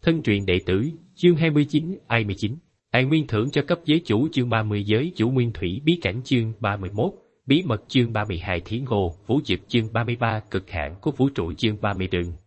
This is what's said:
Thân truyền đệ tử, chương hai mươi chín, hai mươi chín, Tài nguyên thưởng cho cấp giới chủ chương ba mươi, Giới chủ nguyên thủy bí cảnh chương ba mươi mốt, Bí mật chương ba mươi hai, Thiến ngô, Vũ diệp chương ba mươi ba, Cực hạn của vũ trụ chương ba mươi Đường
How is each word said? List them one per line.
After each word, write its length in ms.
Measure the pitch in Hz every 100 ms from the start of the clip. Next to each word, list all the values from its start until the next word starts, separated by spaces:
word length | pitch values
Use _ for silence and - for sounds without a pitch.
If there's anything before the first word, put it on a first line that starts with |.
Thân 200 | - 165
truyền 220 | 131 101 98
đệ 140 | 92 -
tử, 180 | 92 139 156 - -
chương 200 | 175 165
hai 140 | 165
mươi 160 | 151 143
chín, 320 | 151 160 190 _
hai 140 | 117 104
mươi 100 | 95
chín, 180 | 107 143 _ _ _
Tài 120 | 123
nguyên 240 | 131 160 143
thưởng 220 | 110 127
cho 100 | 143
cấp 180 | 139 175 -
giới 160 | 156 175
chủ 220 | 107 156
chương 180 | 151 123
ba 140 | 113
mươi, 200 | 107 104
Giới 280 | 104 107 160 180
chủ 140 | 113
nguyên 240 | 131 117
thủy 280 | 104 87 101 151
bí 140 | 175
cảnh 200 | 95 107
chương 300 | 127 127 113 110
ba 180 | 104 101
mươi 120 | 95
mốt, 180 | 104 165 - _ _ -
Bí 180 | 143 170
mật 180 | 107 -
chương 260 | 131 117
ba 100 | 110 104
mươi 100 | 87
hai, 240 | 92 87 -
Thiến 180 | 113
ngô, 320 | 131 107 90 82 -
Vũ 120 | 131 147
diệp 140 | - -
chương 260 | 120 110
ba 100 | 113
mươi 140 | 120 120
ba, 200 | 120 107 -
Cực 200 | 95 -
hạn 240 | 87 73 87
của 100 | -
vũ 180 | 131 135
trụ 240 | - 85
chương 240 | 80 110 104
ba 120 | 107 95
mươi 100 | 92
Đường 220 | 90 87 85